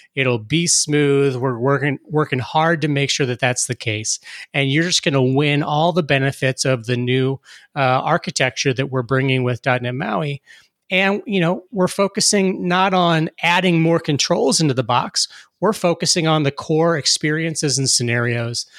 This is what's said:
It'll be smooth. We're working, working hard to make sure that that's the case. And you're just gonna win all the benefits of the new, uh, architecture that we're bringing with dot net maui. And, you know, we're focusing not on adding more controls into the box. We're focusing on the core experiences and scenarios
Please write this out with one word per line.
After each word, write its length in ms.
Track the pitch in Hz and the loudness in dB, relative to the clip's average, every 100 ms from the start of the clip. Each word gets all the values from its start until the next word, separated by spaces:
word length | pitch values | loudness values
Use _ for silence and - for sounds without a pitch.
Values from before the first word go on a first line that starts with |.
| - - | -10 -2
It'll 220 | 131 120 | 0 0
be 280 | 107 156 170 | 0 -2 0
smooth. 680 | - - 147 143 139 139 127 | 0 0 2 2 2 2 0
We're 220 | 131 120 | -4 -2
working, 400 | 131 139 139 135 | 0 0 0 -4
working 360 | - 151 151 127 | -4 -2 0 -2
hard 400 | 117 156 160 170 | -2 0 2 2
to 60 | 151 | 0
make 220 | 143 139 | 0 -2
sure 160 | - 135 | -2 -2
that 140 | 120 | 0
that's 260 | 127 123 - | 0 0 -4
the 100 | 120 | -4
case. 420 | - 107 107 - - - - | -4 -4 -4 -8 -10 -18 -6
And 180 | 147 139 | -2 0
you're 120 | 143 | 0
just 220 | 170 170 | 0 -2
gonna 180 | - 139 | 0 2
win 400 | 131 131 147 143 | 2 2 2 0
all 300 | 151 151 170 | 0 0 0
the 100 | 175 | 0
benefits 600 | 151 143 135 - 131 131 | 0 0 0 0 -2 -2
of 220 | 143 127 110 | -2 -2 -2
the 100 | 123 | -2
new, 440 | 123 131 131 135 - - - 151 | 0 0 0 -4 -10 -20 -12 -2
uh, 20 | |
architecture 960 | 131 127 - 170 - - 131 - 143 | 2 2 2 0 -2 -2 -2 0 -2
that 160 | 127 139 | -2 -2
we're 120 | 131 | -4
bringing 420 | 120 131 135 131 | -2 0 2 2
with 180 | 123 123 | 0 -2
dot 200 | 139 127 | 0 -2
net 120 | 120 | -2
maui. 480 | 123 196 202 151 139 - - _ _ - | -4 -4 -4 -4 -6 -12 -20 _ _ -4
And, 320 | 185 190 202 - | 0 2 0 -2
you 140 | 196 | 0
know, 240 | 165 190 - | 0 -2 -6
we're 160 | 208 180 | -2 -2
focusing 800 | - 196 - - 208 190 - 180 | 0 -2 0 0 2 2 0 0
not 240 | 180 190 | 2 2
on 380 | 185 175 165 160 - | 2 2 2 0 -2
adding 380 | 165 175 185 165 | 0 2 4 4
more 180 | 160 165 | 4 2
controls 640 | - 139 - 175 254 180 | 0 -2 0 0 2 2
into 140 | 156 | 2
the 100 | 123 | 0
box. 440 | 113 123 - - - - - _ | 0 0 0 -4 -6 -8 -20 _
We're 140 | 185 | -2
focusing 540 | 208 175 165 156 180 160 | 0 -2 0 0 0 2
on 160 | 156 | 2
the 80 | 143 | 0
core 480 | - - 156 170 170 | -2 -2 0 2 0
experiences 800 | - - 156 156 160 156 151 127 | 0 -2 0 -2 -4 -4 -2 0
and 100 | 135 | 0
scenarios 800 | - 120 120 120 120 117 120 - | 0 0 0 0 -2 -4 -6 -10